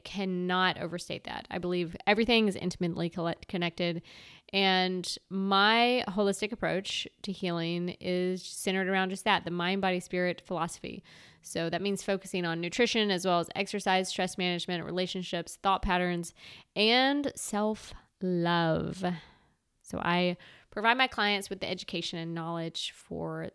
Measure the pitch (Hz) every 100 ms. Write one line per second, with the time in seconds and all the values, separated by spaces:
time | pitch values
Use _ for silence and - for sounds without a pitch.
0 | - 190 190 180 180 180 185 - 170 175
1 | - - - - - 180 175 180 165 170
2 | - 214 226 233 214 170 180 - 175 -
3 | 170 - 170 165 - 185 170 - 175 170
4 | - - - - _ 196 190 185 185 185
5 | 175 - - 190 196 196 208 233 240 247
6 | - 185 202 196 208 - 165 170 196 -
7 | - _ - 185 185 170 165 175 175 -
8 | - 180 180 185 - - 202 190 185 190
9 | 185 190 220 185 170 175 175 196 190 180
10 | - 180 180 175 - 175 - - - -
11 | - - - - - - 165 170 202 190
12 | - 196 190 185 170 165 175 214 233 233
13 | 208 180 185 175 170 - 202 208 196 185
14 | 185 - 185 - 180 175 180 175 - 175
15 | 185 185 180 170 165 - 196 185 202 180
16 | 180 175 170 - - - - - 214 247
17 | 262 285 277 - - 208 214 214 - -
18 | _ - 185 175 170 170 165 160 151 185
19 | 180 165 - _ _ _ _ _ - -
20 | - 175 180 175 - - _ - 226 247
21 | 262 - 403 208 392 190 - 185 - 175
22 | 170 170 165 165 165 170 165 - - -
23 | - 165 165 160 165